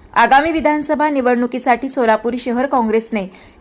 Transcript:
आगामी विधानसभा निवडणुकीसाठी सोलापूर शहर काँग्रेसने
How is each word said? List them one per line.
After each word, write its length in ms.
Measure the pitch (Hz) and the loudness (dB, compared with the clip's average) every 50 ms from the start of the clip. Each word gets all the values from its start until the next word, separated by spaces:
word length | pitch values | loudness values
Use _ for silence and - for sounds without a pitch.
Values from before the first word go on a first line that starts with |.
| - - - | -16 -6 0
आगामी 380 | - 233 226 254 277 294 330 | 2 2 4 4 4 4 2
विधानसभा 580 | 320 320 254 302 302 302 294 294 302 254 294 302 | -2 0 0 0 0 0 0 -2 -2 0 0 0
निवडणुकीसाठी 800 | 294 277 247 247 247 240 247 240 247 254 240 269 240 240 254 269 | 0 0 2 2 2 2 0 -2 -4 -4 -2 0 -2 0 -2 -6
सोलापूर 440 | 262 285 247 220 220 214 220 240 233 247 | -4 -2 2 2 2 2 0 -4 -6 -6
शहर 260 | - 254 233 240 254 | -4 -4 -4 -2 -2
काँग्रेसने 640 | 277 285 262 233 220 208 226 220 - 226 214 190 185 - - - - - - | 0 0 0 0 2 0 -2 -2 -2 -6 -6 -6 -6 -12 -18 -20 -20 -14 -6